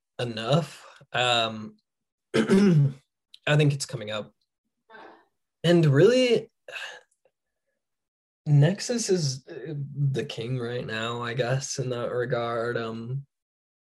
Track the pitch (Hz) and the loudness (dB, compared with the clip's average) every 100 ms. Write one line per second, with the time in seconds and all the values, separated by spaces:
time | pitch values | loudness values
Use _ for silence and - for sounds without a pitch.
0 | _ - 120 110 113 156 147 - - - | _ -8 -8 -6 0 0 0 -10 -20 -20
1 | _ 120 123 120 113 110 107 - _ _ | _ -2 2 2 0 -4 -12 -16 _ _
2 | _ _ _ 220 226 196 202 156 139 - | _ _ _ -2 4 4 6 6 4 0
3 | _ _ _ - - 151 147 - - 117 | _ _ _ -10 0 4 4 2 -6 -8
4 | 107 107 104 _ _ _ _ _ _ - | -8 -8 -10 _ _ _ _ _ _ -20
5 | - - _ _ _ _ 160 175 156 135 | -20 -20 _ _ _ _ 2 4 4 6
6 | 190 254 254 226 - _ - - - - | 6 6 4 2 -2 _ -20 -16 -14 -16
7 | _ _ _ _ _ _ _ _ _ _ | _ _ _ _ _ _ _ _ _ _
8 | _ _ _ _ 151 143 151 202 - 240 | _ _ _ _ 2 4 6 2 -4 -4
9 | 220 185 143 131 - 151 139 143 139 139 | 0 0 0 -6 -12 -14 -10 -10 -10 -4
10 | 139 123 110 - 113 127 117 123 120 110 | -2 -2 -6 -8 -8 -6 -6 -6 -6 -6
11 | 113 120 117 120 120 135 - - 127 120 | -6 -6 -6 -4 -2 -2 -4 -6 -6 -4
12 | 110 120 123 117 117 117 117 120 113 113 | -4 -4 -4 -4 -2 -4 -4 -4 -6 -8
13 | 117 135 139 _ _ _ _ _ _ | -8 -8 -10 _ _ _ _ _ _